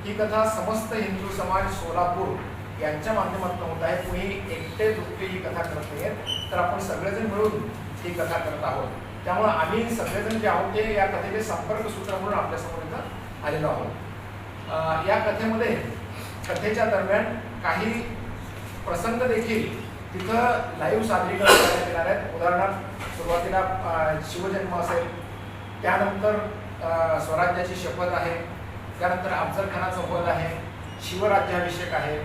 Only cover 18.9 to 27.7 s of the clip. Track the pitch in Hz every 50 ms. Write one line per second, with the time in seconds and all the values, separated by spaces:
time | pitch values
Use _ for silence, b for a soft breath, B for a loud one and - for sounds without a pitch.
18.9 | 202 202 - 226 226 233 254 247 226 214 233 226 220 190 - - - - - -
19.9 | - - - - - 185 180 - 226 233 240 247 233 - - - - - 151 -
20.9 | 214 220 226 226 196 185 180 180 - 185 202 190 - - - - - - - 175
21.9 | 175 165 165 180 - - - - - 165 170 175 175 175 190 196 196 - - -
22.9 | - - - - - - 170 170 170 170 185 190 185 190 185 - - - - 170
23.9 | 165 160 156 156 156 156 156 - - 175 180 196 196 190 - 180 175 175 170 175
24.9 | 175 170 170 - - - - - - - - - - - - - - - - 180
25.9 | - - 202 202 196 196 202 214 208 208 - - - - - - - - 160 165
26.9 | 165 165 165 165 160 151 156 160 160 160 175 180 175 180 180 185